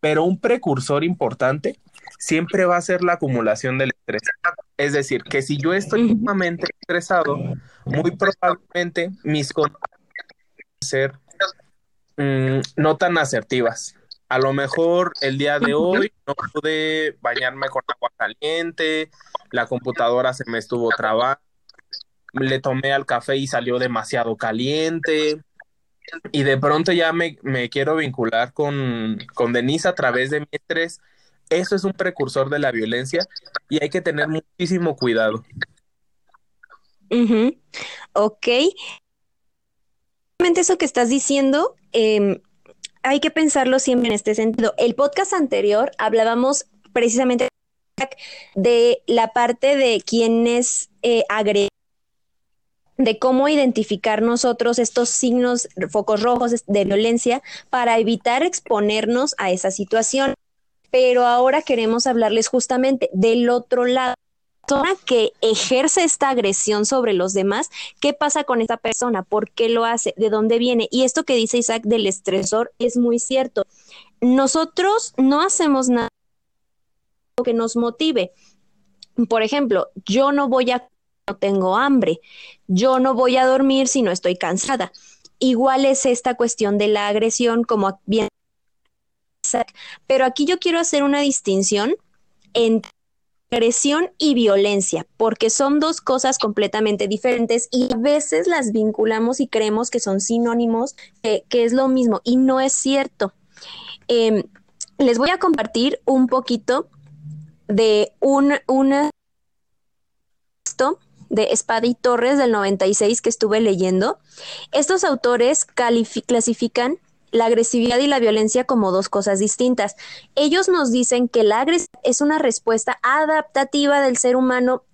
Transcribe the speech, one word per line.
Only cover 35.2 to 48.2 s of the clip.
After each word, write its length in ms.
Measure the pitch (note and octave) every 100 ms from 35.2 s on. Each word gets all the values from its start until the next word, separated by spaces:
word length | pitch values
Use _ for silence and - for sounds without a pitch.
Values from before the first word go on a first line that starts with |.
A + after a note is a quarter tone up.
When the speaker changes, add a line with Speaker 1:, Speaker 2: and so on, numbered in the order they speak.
| A2 A2 - - - _ _ _ _ _ _ _ _ _ _ _ _ _ _
Speaker 2:
Ujú. 460 | A#3+ A#3 A3 A#3+ D#4+ _ - - - -
Ok. 320 | - G#3 G#3+ - A#3+ D#4+ - - - _ _ _ _ _ _ _ _ _ _ _ _ _ _
Realmente 240 | F4+ E4+
eso 160 | F4 F#4
que 60 |
estás 240 | D4 - A#3+
diciendo, 680 | C4+ - C#4 C4+ C#4 G4+ - _
em, 480 | A#3 A3 G#3+ G3+ F#3+ _ _ _ - - _
hay 180 | B3+ C#4
que 100 | D#4
pensarlo 480 | D4+ D#4 C#4+ C4 C4
siempre 300 | C4 B3 A#3
en 60 |
este 200 | G#3+ -
sentido. 400 | G#3+ A3 A3+ A3 -
El 160 | A#3+
podcast 380 | A#3 C#4+ C#4+ F#4+
anterior 600 | F#4+ C#4+ G3+ G3+ G#3 C4+ -
hablábamos 680 | A3 A3+ A3 A#3 B3+ C#4 - _ _
precisamente 560 | B3 A#3+ G#3 B3+ B3 B3 _ _ _ _ - C4+ -